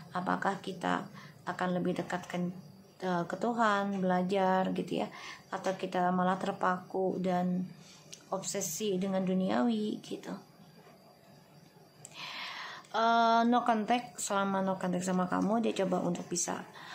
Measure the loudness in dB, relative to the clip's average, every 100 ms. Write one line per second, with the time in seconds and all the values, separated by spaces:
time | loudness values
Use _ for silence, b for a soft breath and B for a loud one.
0 | B -6 -2 0 0 -2 -6 -4 0 0
1 | -2 B B B -10 -4 0 0 0 -2
2 | -2 -6 -4 -4 -4 -6 -16 -20 -20 -8
3 | -2 -2 -2 -2 -2 2 2 2 0 0
4 | 2 2 2 2 4 4 2 0 -2 -2
5 | -2 B B B -10 -6 -4 -2 -2 0
6 | 2 4 2 2 -2 0 0 0 -2 -2
7 | -2 0 0 0 0 -2 -4 B B B
8 | B -20 -8 -6 -4 -4 -4 -4 -2 0
9 | 0 0 0 0 2 2 2 2 -2 -4
10 | -6 -10 -8 -12 -12 -20 -20 -20 -20 -20
11 | -20 -20 -20 -20 -20 -20 -20 -20 -20 -20
12 | -20 B B B B B B B -6 2
13 | 4 6 6 6 6 4 4 2 4 0
14 | 0 -8 -2 0 2 2 0 0 0 0
15 | 0 2 2 2 2 2 2 0 0 2
16 | 0 -2 -4 -4 -2 -4 -8 B B